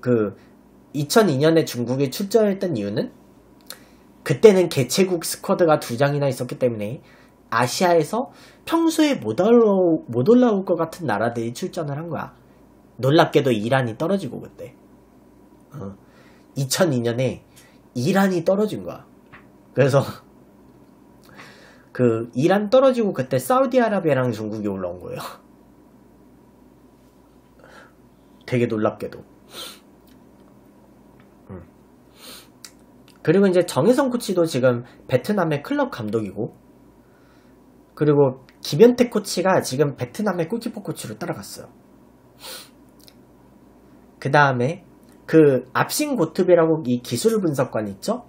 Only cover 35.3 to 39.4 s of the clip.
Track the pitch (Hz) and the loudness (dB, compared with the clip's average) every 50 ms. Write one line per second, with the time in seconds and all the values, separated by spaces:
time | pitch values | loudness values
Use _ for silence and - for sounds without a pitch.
35.3 | 208 202 175 160 151 139 - - 277 294 285 262 - - 113 107 101 113 107 98 | -2 0 0 -2 -2 -4 -4 -4 -2 -2 -2 -4 -4 -10 -8 -4 -4 -4 -4 -4
36.3 | - 101 110 - - - _ _ - _ - - _ _ _ _ _ _ _ _ | -6 -8 -8 -8 -8 -18 _ _ -20 _ -20 -20 _ _ _ _ _ _ _ _
37.3 | _ - _ _ - _ _ _ _ - - _ _ - 156 151 147 143 143 131 | _ -20 _ _ -20 _ _ _ _ -20 -20 _ _ -2 2 2 4 4 4 2
38.3 | 127 - - - _ _ - - - 143 214 240 247 - 247 247 - 214 202 - | 2 -4 -18 -20 _ _ -12 -8 4 6 6 6 6 4 0 0 0 -6 -4 -4
39.3 | - - | -6 -2